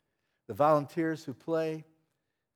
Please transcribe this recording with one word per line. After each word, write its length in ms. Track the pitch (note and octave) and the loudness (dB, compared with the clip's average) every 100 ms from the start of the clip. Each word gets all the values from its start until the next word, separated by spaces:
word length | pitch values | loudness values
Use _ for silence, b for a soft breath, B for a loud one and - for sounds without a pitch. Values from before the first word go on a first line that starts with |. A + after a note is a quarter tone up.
| _ _ _ _ - | _ _ _ _ -10
The 80 | |
volunteers 680 | G2+ D3 D3+ C#3 F3 D#3+ D#3 | 2 4 4 2 -2 -2 -2
who 100 | - | -8
play, 500 | B2+ - D#3+ D#3+ D#3+ D#3 _ _ _ _ _ _ | -12 -4 -2 -2 -6 -12 _ _ _ _ _ _